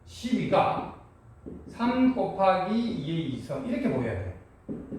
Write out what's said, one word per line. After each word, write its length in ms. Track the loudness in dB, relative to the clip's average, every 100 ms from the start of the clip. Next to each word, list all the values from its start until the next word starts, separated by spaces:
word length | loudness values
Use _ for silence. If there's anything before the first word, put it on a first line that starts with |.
| -20
십이가 920 | -10 -2 0 2 4 4 0 -6 -12 -20 -20 -20 -20 -16 -16 -14
삼 460 | -4 0 4 4 4
곱하기 640 | 0 4 4 4 2 0
이의 500 | 0 -2 -2 -2 -2
이 60 | -4
승 260 | -6 -6 -4
이렇게 220 | -2 0
보여야 240 | 0 -2
돼. 220 | -4 -6 -10 -16 -18 -12 -10 -10